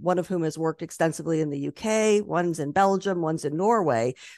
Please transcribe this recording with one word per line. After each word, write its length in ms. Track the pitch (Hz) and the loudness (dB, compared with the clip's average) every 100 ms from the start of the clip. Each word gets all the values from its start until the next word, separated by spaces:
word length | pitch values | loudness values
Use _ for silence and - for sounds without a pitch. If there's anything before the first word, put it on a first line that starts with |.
one 160 | 160 180 | 0 0
of 80 | 165 | 0
whom 140 | 180 | -2
has 160 | 160 156 | -2 -2
worked 240 | 160 156 | -4 -4
extensively 580 | 165 - 165 151 156 160 | -10 -2 -2 -2 -2 -2
in 80 | 156 | -2
the 100 | 143 | -4
U 120 | 143 | -6
K, 480 | - 220 220 214 208 | -6 -2 2 4 2
one's 400 | 202 165 175 165 | 2 0 0 -2
in 120 | 143 | -2
Belgium, 500 | 165 196 190 202 175 | 4 4 4 0 -2
one's 240 | 160 160 143 | -2 -2 -2
in 100 | 156 | 0
Norway, 560 | 202 233 156 117 123 - - | 2 2 2 2 0 -4 -16